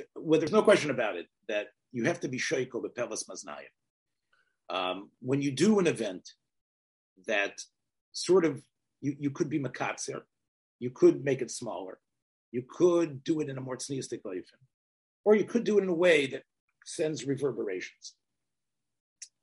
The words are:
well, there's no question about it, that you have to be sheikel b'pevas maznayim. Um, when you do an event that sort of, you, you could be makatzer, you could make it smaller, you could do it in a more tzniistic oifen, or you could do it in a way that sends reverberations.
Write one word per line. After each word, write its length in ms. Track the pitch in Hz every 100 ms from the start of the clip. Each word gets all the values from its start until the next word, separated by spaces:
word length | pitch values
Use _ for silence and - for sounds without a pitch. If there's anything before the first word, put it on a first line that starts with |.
| - -
well, 240 | 160 156
there's 120 | 151
no 100 | 214
question 280 | 214 196 151
about 260 | 123 110 87
it, 100 | 82 _ -
that 200 | 104 104 _ _
you 120 | 123
have 160 | 117 170
to 80 | 147
be 100 | 127
sheikel 440 | - 131 127 117
b'pevas 420 | 98 - 117 107 -
maznayim. 400 | 92 82 71 69 _ _ _ _ _ _ _ _ _ -
Um, 400 | 90 92 92 104 _
when 200 | 127 139
you 100 | 139
do 280 | 135 202 208
an 80 | 170
event 420 | 113 107 92 - - _ _ _ _ _ _ _ _ 92
that 280 | 104 101 - - _ _ _ _
sort 320 | - - 185
of, 180 | 160 135 - _ _ _
you, 160 | 135 143
you 120 | 143
could 200 | 139 160
be 100 | 156
makatzer, 640 | 127 - 120 113 - 139 - _ _ _ _ -
you 120 | 123
could 340 | 135 175 143
make 180 | 135 131
it 80 | 117
smaller, 480 | - 120 92 92 - _ _ _ _ _
you 100 | 120 131
could 560 | - 175 170 165 135
do 160 | - 156
it 80 | 139
in 100 | 135
a 20 |
more 160 | 131 123
tzniistic 460 | - 135 120 113
oifen, 380 | 104 92 - _ _ _ _ _ _ _
or 100 | 202
you 100 | 214
could 200 | - 240
do 140 | 226 208
it 40 |
in 60 | 190
a 60 |
way 320 | 165 180 156 135
that 180 | 135 - _ _ _
sends 420 | - - 156 143 131
reverberations. 880 | 135 139 117 110 92 - _ - _ _ _ _ _ _ _ _ _ _ - - _